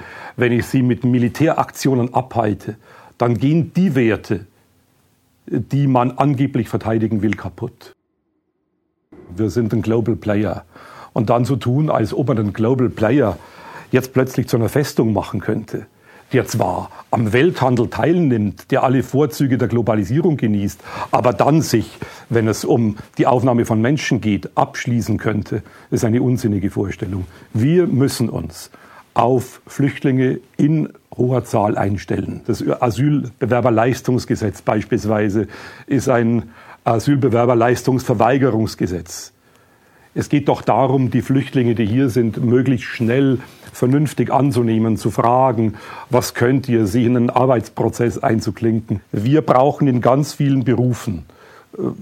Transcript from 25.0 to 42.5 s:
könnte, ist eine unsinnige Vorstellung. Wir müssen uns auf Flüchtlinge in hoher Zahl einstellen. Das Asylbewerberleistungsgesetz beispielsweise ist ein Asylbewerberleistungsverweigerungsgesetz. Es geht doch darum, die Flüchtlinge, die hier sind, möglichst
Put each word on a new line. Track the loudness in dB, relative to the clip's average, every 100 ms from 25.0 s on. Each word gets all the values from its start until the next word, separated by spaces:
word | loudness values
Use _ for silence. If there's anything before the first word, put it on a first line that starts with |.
| 0 -2
könnte, | -2 -4 -4 -8 -10 -18 -6
ist | -2
eine | 0 2
unsinnige | 2 0 0 0 -2
Vorstellung. | -2 -4 -6 -8 -8 -8 -14 -8
Wir | 0 2 4 2
müssen | 2 0 0 -4
uns | -4 -8 -12 -20 -20 -20 -20 -8
auf | 0 2 2 -2 -12 -12
Flüchtlinge | -2 -2 0 0 2 0 -2 -6 -2
in | 2 2 -2 -8 -12 -4
hoher | 0 0 0
Zahl | 0 0 0
einstellen. | -2 -2 -4 -6 -4 -6 -4
Das | -4
Asylbewerberleistungsgesetz | -2 0 0 0 0 0 -2 -4 0 2 2 2 2 0 0 -2 0 -2 -4 -4
beispielsweise | -2 -2 0 -2 0 0 0 0 -4 -6 -20 -16 -4
ist | -2 2
ein | 2 2 0 -4 -12 -20 -8
Asylbewerberleistungsverweigerungsgesetz. | -2 0 2 2 2 2 2 4 2 0 0 -2 0 2 2 2 2 0 -2 -2 -4 -4 -10 -16 -18 _ _ _ _ _ _ _ _
Es | -6 -4
geht | -2 0
doch | -2
darum, | 0 2 2 2 0
die | 0
Flüchtlinge, | 0 -2 0 0 0
die | 0 0
hier | 0 0
sind, | 0 0 0
möglichst | 2